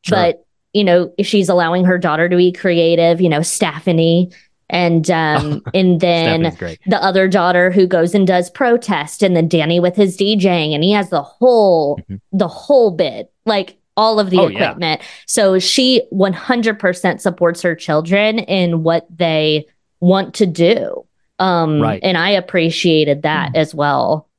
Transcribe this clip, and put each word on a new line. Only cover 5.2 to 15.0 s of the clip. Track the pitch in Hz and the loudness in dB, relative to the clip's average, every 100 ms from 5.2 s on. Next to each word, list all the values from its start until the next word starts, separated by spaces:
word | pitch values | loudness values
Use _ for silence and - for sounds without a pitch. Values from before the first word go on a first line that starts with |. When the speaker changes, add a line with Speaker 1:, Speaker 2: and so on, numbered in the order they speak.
| 160 151 151 147 | 0 0 -2 -6
Speaker 1:
<laughs> | - | -4
Oh, | |
Speaker 2:
and | 190 185 175 | 0 2 2
then | 180 170 165 165 | 2 0 0 0
Speaker 1:
Stephanie's | 165 - | -2 -6
great. | 175 160 - | -12 -10 -4
Speaker 2:
the | 208 | -2
other | 190 190 190 | 0 0 0
daughter | 190 175 180 180 | 0 0 2 2
who | 185 185 | 2 2
goes | 180 170 | 2 0
and | 208 190 | 2 2
does | 180 175 | 0 -2
protest, | - 254 233 240 175 151 - | -4 0 0 -2 -6 -6 -2
and | 190 175 | 0 2
then | 165 | 2
Danny | 165 151 175 | 0 0 0
with | 175 180 | 0 2
his | 196 190 | 0 0
D | 196 214 | -2 2
J | 190 175 151 | 2 0 -2
ing, | |
and | 143 | 0
he | 175 | 0
has | 208 190 | 0 0
the | 160 | -6
whole, | - _ 254 233 202 165 143 147 | -6 _ 2 4 4 4 0 -4
Speaker 1:
Mm-hmm. | - 101 _ 190 | -10 -16 _ -4
Speaker 2:
the | 175 | -4
whole | - - 277 226 | -6 0 2 2
bit, | 160 151 110 - _ - | 0 -4 -4 -16 _ -4
like, | 202 185 _ _ - | -4 -4 _ _ -2
all | 220 214 | 0 0
of | 196 | 0
the | 185 | 2
Speaker 1:
Oh, | 165 | 0
yeah. | 101 139 | 0 -4
Speaker 2:
equipment. | - 160 156 | -4 -6 -6